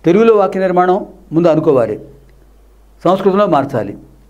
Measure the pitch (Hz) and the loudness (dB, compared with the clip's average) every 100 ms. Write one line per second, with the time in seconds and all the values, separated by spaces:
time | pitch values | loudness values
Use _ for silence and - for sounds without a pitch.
0 | 160 185 226 214 190 190 190 180 180 190 | 2 2 4 2 0 -2 -2 0 0 -2
1 | 202 - - 151 175 156 156 131 110 107 | -4 -20 -6 0 2 2 2 0 -2 -6
2 | - - _ _ _ _ _ _ _ _ | -12 -20 _ _ _ _ _ _ _ _
3 | 165 190 196 190 202 147 135 120 101 - | -2 0 0 0 0 0 -2 -6 -8 -12
4 | - _ | -20 _